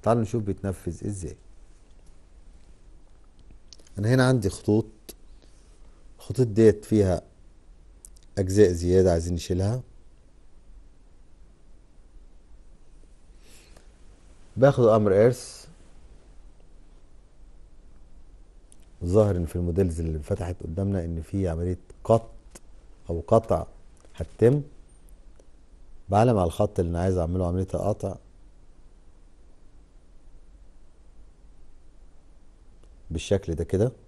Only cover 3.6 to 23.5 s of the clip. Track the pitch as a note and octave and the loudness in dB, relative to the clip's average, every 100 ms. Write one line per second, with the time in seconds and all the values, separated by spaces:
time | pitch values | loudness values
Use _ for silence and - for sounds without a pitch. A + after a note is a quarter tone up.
3.6 | - - - - G#2 C3 B2+ C3 G2 - | -20 -20 -18 -6 0 2 4 2 0 -4
4.6 | - G#2 A2 - - - - - - - | 0 0 0 -12 -20 -20 -20 -20 -20 -20
5.6 | - - - - - - - G2+ B2 G2+ | -20 -20 -20 -20 -20 -20 -12 -2 -2 6
6.6 | A2+ G2+ - A2 G2 F2 - - - - | 6 6 0 2 2 0 -4 -20 -20 -20
7.6 | - - - - - - - - F#2+ F#2+ | -20 -20 -20 -20 -20 -20 -12 -4 -2 4
8.6 | G2+ F2 F2 F#2 F#2 E2+ E2+ F2 - F2+ | 4 4 2 4 4 2 -2 -6 -4 -4
9.6 | F#2+ B2 - - - - - - - - | -2 -4 -10 -20 -20 -20 -20 -20 -20 -20
10.6 | - - - - - - - - - - | -20 -20 -20 -20 -20 -20 -20 -20 -20 -20
11.6 | - - - - - - - - - - | -20 -20 -20 -20 -20 -20 -20 -20 -20 -20
12.6 | - - - - - - - - - - | -20 -20 -20 -20 -20 -20 -20 -20 -20 -20
13.6 | - - - - - - - - - - | -20 -20 -20 -20 -20 -20 -20 -20 -16 2
14.6 | C3 C#3 A#2 A2 G#2 F#2+ A2+ B2 - - | 4 6 4 6 4 4 4 2 -10 -20
15.6 | - - - - - - - - - - | -20 -20 -20 -20 -20 -20 -20 -20 -20 -20
16.6 | - - - - - - - - - - | -20 -20 -20 -20 -20 -20 -20 -20 -20 -20
17.6 | - - - - - - - - - - | -20 -20 -20 -20 -20 -20 -20 -20 -20 -20
18.6 | - - - - F2 G2 G#2 F2+ E2 F2+ | -20 -20 -20 -10 0 2 2 2 -4 -4
19.6 | F2 E2+ F#2+ D#2+ D#2+ D#2 D2+ F#2+ F2 F2 | -4 0 -2 -2 -6 -6 -6 -6 -6 -10
20.6 | E2 E2 G2 G2 E2+ E2 D#2+ G2 F#2+ D#2+ | -10 -6 -4 -4 -4 -8 -8 -6 -4 -4
21.6 | F2+ F#2 - - - A2+ - - - - | -6 -6 -10 -20 0 0 0 -20 -20 -20
22.6 | - - - - - E2+ - A2+ - | -20 -20 -20 -20 -10 -8 2 2 2